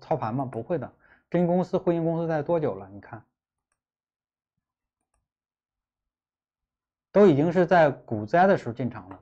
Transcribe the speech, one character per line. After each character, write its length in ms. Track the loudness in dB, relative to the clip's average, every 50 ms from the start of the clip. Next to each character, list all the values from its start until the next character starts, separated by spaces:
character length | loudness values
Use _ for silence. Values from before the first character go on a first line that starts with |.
操 160 | -8 -6 -6
盘 180 | -4 -4 -4 -4
吗？ 100 | -6 -6
不 180 | -6 -8 -10
会 160 | -6 -6 -6 -6
的。 80 | -6 -10 -14 _ _ _ _ _ _ _
证 120 | -2 0
金 60 | 0
公 180 | 2 0 0 0
司、 120 | -2 -4
汇 180 | -2 -2 0 -2
金 100 | 0 -2
公 140 | -2 -2 -2
司 100 | -4 -4
在 140 | -4 -4
多 180 | -2 -2 -2 -2
久 140 | -2 -2 -4
了？ 140 | -6 -12 -16
你 80 | -18 -20
看， 220 | -18 -18 -18 -20 -20 _ _ _ _ _ _ _ _ _ _ _ _ _ _ _ _ _ _ _ _ _ _ _ _ _ _ _ _ _ _ _ _ _ _ _ _ _ _ _ _ _ _ _ _ _ _ _ _ _ _ _ _ _ _ _ _ _ _ _ _ _ _ _ _ _ _ _ _ _ _ _ _ _ _ _ _ _
都 160 | 4 6 6
已 80 | 6 6
经 160 | 4 2 2
是 160 | 2 2 2
在 240 | 4 4 4 4 4
股 340 | 2 -2 -8 -8 -8 -8 -4
灾 220 | 0 2 4 4
的 100 | 4 2
时 120 | 0 -2 -8
候 40 |
进 180 | -8 -6 -8 -8
场 180 | -8 -10 -16 -18
了， 120 | -20 -16